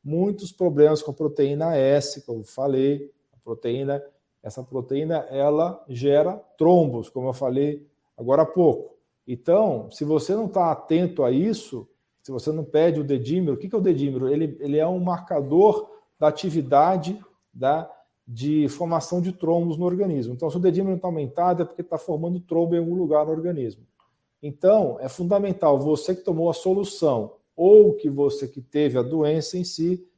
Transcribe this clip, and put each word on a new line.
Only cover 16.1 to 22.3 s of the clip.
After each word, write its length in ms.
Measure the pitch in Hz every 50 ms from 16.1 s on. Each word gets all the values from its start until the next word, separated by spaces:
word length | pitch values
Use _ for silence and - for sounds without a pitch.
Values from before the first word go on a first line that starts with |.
| _
da 120 | _ 151 151
atividade 880 | 151 - - 185 151 165 139 127 143 143 151 175 190 180 143 175 202 208 - _ _ _ _ _ _
da, 380 | 120 127 135 147 160 160 - - _ _ _ _ _ _
de 440 | - 120 113 131 147 151 156 147 135
formação 500 | 143 - 175 170 170 160 - - 175 180
de 140 | 175 190 180
trombos 440 | - - 160 170 170 170 170 156
no 80 | 156 180
organismo. 480 | 180 180 180 196 185 156 139 117 117 127
Então, 160 | 127 165 156
se 60 | 139
o 40 | 180
dedímero 340 | 175 185 160 180 190 190 190
não 60 | 175
tá 80 | -
aumentado, 560 | 180 170 156 143 123 - - 175 180 180 170 170
é 20 |
porque 180 | 170 - - 175
tá 140 | - 170
formando 420 | 156 - - 160 151 165 175